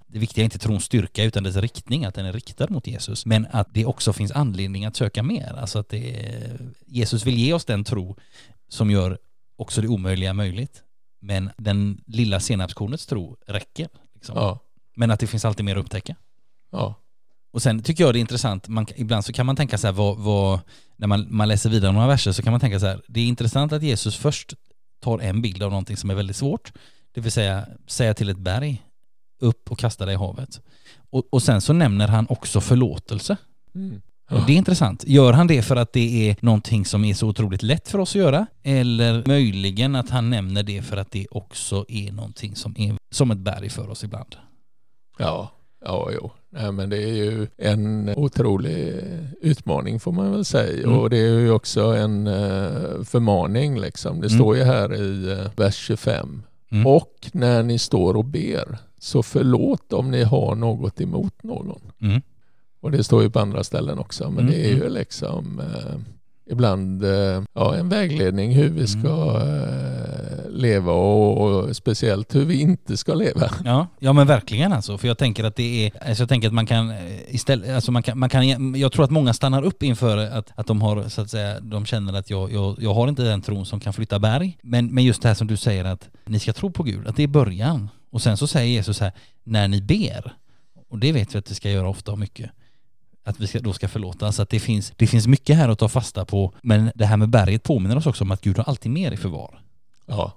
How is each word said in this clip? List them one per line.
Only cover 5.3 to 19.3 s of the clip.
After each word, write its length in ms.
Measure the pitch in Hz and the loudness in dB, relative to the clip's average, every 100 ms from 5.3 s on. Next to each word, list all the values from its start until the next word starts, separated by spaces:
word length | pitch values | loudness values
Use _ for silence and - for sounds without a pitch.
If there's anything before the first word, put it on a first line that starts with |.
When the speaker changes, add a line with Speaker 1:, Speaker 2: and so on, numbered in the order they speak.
| 226 139 - | -4 -8 -10
Speaker 1:
Alltså 200 | 101 110 | -8 -6
att 100 | 104 | -6
det 260 | 107 123 117 - | -8 -8 -10 -10
är... 320 | 117 117 120 123 - - | -12 -12 -12 -16 -18 -8
Jesus 400 | 123 110 113 113 | -2 0 0 0
vill 120 | 120 | 2
ge 140 | 123 | 2
oss 120 | 170 | 0
den 200 | - 104 | -2 -4
tro 320 | 101 104 90 98 - - - - - | -2 -4 -6 -12 -18 -20 -20 -20 -12
som 220 | - 107 | -2 2
gör 280 | 101 92 92 - - - - | 4 2 -4 -12 -20 -20 -16
också 240 | 113 - | -6 -2
det 80 | 110 | 0
omöjliga 440 | 110 92 92 95 | 0 -2 -2 -2
möjligt. 500 | 95 98 92 139 - - - - - | -2 -4 -4 -10 -12 -20 -20 -20 -18
Men 300 | 101 98 98 - | -6 -4 -4 -6
den 440 | 107 101 101 98 - | -2 0 0 -2 -6
lilla 340 | 113 113 98 | -2 0 0
senapskornets 640 | - 104 92 - 107 151 - | -2 -2 -4 -6 -8 -8 -6
tro 300 | 113 85 - - | -6 -8 -14 -8
räcker, 420 | 101 - - 160 - - | -8 -8 -12 -12 -12 -20
liksom. 220 | - - - | -20 -8 -2
Speaker 2:
Ja. 220 | 104 - - - - - | -2 -4 -12 -20 -14 -2
Speaker 1:
Men 140 | 117 | 0
att 100 | 107 | 2
det 60 | 110 | -2
finns 180 | 110 | -2
alltid 200 | 110 107 | -2 -2
mer 120 | 101 98 | -2 -4
att 80 | |
upptäcka. 320 | - - - 170 - - - - - | -4 -8 -10 -16 -18 -20 -20 -20 -12
Speaker 2:
Ja. 220 | - 98 107 - - - - - | -6 -6 -6 -20 -20 -20 -20 -10
Speaker 1:
Och 100 | 117 | -2
sen 200 | 127 110 | 0 0
tycker 220 | 135 160 | -2 2
jag 100 | 160 | 4
det 40 | 120 | 4
är 20 | |
intressant, 480 | 110 120 127 98 - | 0 -2 -2 -4 -4
man, 180 | 113 107 - | -4 -4 -4
ibland 280 | 113 113 | -2 -2
så 80 | 101 | -2